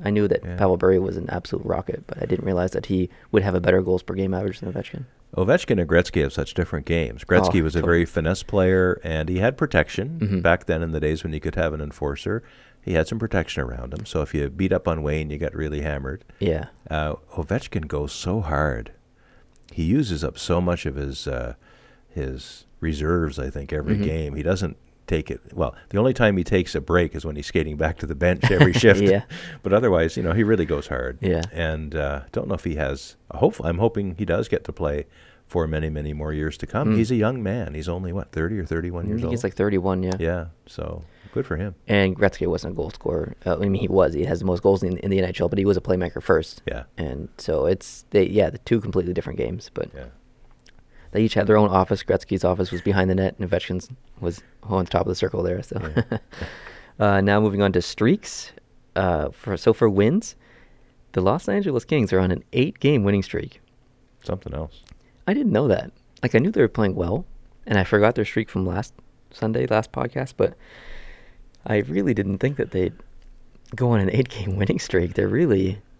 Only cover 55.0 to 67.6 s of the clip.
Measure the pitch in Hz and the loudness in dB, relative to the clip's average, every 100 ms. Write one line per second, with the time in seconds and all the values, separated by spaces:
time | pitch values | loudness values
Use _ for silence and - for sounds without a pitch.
55 | 95 92 - - 90 90 - - 82 78 | 0 0 -2 0 -2 -2 -6 -8 -4 -2
56 | 110 113 - - - - - - - - | -2 -4 -8 -12 -12 -12 -18 -20 -12 0
57 | 104 98 98 101 107 98 98 92 - - | 4 4 4 4 4 4 2 2 -2 2
58 | 113 196 - - - - - _ _ - | 2 2 -2 -10 -12 -18 -20 _ _ -2
59 | 95 82 73 - - 92 - 110 113 98 | 0 2 -2 -6 -6 0 2 4 4 4
60 | 104 185 - - _ - - _ _ _ | 4 2 -2 -12 _ -20 -20 _ _ _
61 | _ - 92 143 - 202 196 131 - 156 | _ 0 2 2 0 -2 0 -2 0 0
62 | 104 95 92 90 - 127 147 - 135 147 | 2 2 2 0 -2 0 0 0 2 4
63 | 101 101 95 - - - _ _ _ _ | 4 2 0 -4 -8 -12 _ _ _ _
64 | _ _ - 95 - 67 80 - - - | _ _ -8 -6 -6 -10 -10 -14 -20 -20
65 | _ _ - 226 254 110 139 92 - - | _ _ -4 0 2 4 4 2 -2 -12
66 | _ _ 123 - 170 214 120 - 104 104 | _ _ 2 4 4 4 2 4 0 0
67 | 87 113 - - - - | -2 -2 -4 -14 -20 -14